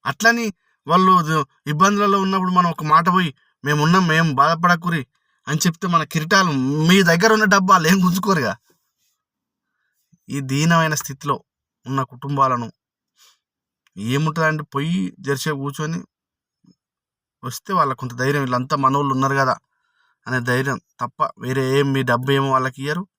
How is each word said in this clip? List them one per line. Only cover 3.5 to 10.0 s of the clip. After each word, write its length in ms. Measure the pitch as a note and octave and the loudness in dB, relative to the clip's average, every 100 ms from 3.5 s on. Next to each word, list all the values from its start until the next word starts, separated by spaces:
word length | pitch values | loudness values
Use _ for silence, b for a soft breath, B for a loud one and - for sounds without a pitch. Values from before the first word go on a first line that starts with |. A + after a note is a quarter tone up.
| _ | _
"మేమున్నాం, 420 | C#3+ D3+ D3+ F#3 F3 | -2 0 4 4 4
మేం 280 | D#3 E3 | 2 2
బాధపడకురి" 720 | C3+ D3 E3 F#3+ F3+ F3 E3 B2+ _ _ _ - | 2 2 2 0 0 -2 -4 -6 _ _ _ -6
అని 100 | D3+ F#3 | -2 -2
చెప్తే 220 | E3 F#3+ | -2 -2
మన 160 | F3 | -2
కిరీటాలు, 480 | D3 E3 D#3+ G#3 F3 C#3 B2+ D3+ D#3+ | -2 -8 0 2 2 0 -2 0 4
మీ 160 | F#3+ | 4
దగ్గర 300 | F3 E3+ A3 | 4 4 4
ఉన్న 120 | A3 | 4
డబ్బు 280 | G#3+ G3 F#3+ | 4 2 4
వాళ్ళు 160 | F#3 D#3+ | 4 4
ఏం 180 | G3 F3+ | 4 2
గుంజుకోరుగా. 500 | F#3 G3 E3+ A2+ G2 _ _ _ _ _ _ _ _ _ _ _ _ _ _ | 0 0 0 -2 -6 _ _ _ _ _ _ _ _ _ _ _ _ _ _